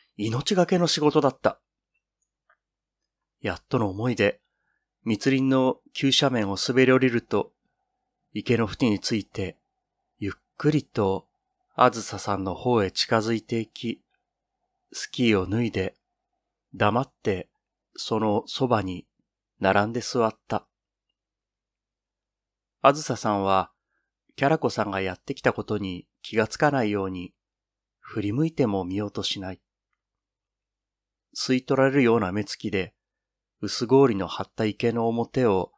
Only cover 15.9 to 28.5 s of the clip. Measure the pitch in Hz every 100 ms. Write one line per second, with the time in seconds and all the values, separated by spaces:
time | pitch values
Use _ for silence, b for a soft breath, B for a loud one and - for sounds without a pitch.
15.9 | - _ _ _ _ _ _ _ 98 104
16.9 | 113 139 _ 110 92 - _ _ _ _
17.9 | - - 110 107 101 - - 131 113 95
18.9 | 90 - _ _ _ _ _ 95 95 107
19.9 | 117 - 123 110 - _ 110 - _ _
20.9 | _ _ _ _ _ _ _ _ _ _
21.9 | _ _ _ _ _ _ _ _ _ 131
22.9 | 147 - 117 110 101 98 95 90 _ _
23.9 | _ _ _ _ - 139 156 123 113 104
24.9 | 95 95 90 - - 131 113 - 107 95
25.9 | 87 - _ - 110 113 - 151 139 107
26.9 | 104 95 92 90 _ _ _ _ _ _
27.9 | _ - 110 101 117 160